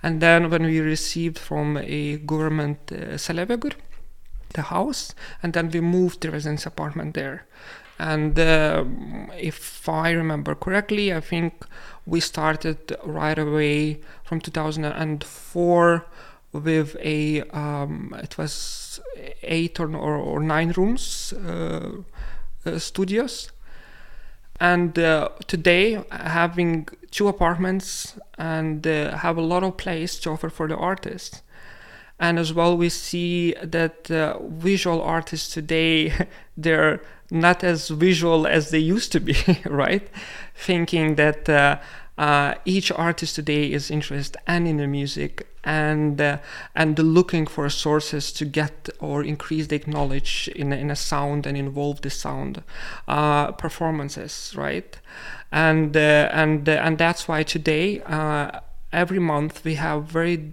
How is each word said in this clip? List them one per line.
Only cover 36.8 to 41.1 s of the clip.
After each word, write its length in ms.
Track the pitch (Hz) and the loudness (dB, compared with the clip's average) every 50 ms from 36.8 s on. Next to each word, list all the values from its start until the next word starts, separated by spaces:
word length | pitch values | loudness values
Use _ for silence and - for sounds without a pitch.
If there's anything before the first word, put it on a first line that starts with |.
| 156 156 147 - - - - - - - | 6 4 4 2 -6 -14 -20 -20 -12 -4
not 340 | - 165 165 175 180 175 190 | 0 4 6 6 4 6 4
as 240 | 180 170 156 - - | 2 2 0 0 -4
visual 580 | 160 151 165 185 185 160 170 170 165 160 156 | 0 4 6 6 6 6 4 4 4 4 4
as 240 | 147 156 160 147 147 | 6 4 4 4 4
they 80 | 160 160 | 2 2
used 340 | 156 160 185 226 - - | 4 4 2 2 0 0
to 80 | - 165 | 0 0
be, 160 | - - 135 - - - | 2 4 2 4 6 6
<laughs> 120 | 175 - - | 4 4 2
right? 420 | - 143 139 139 - - 202 202 - - - - - - - - - - | -4 0 0 2 2 2 0 -2 -6 -14 -14 -14 -14 -14 -14 -14 -14 -14
Thinking 600 | - - - 180 170 170 - - 165 160 156 | -8 -2 0 2 2 2 2 2 2 2 4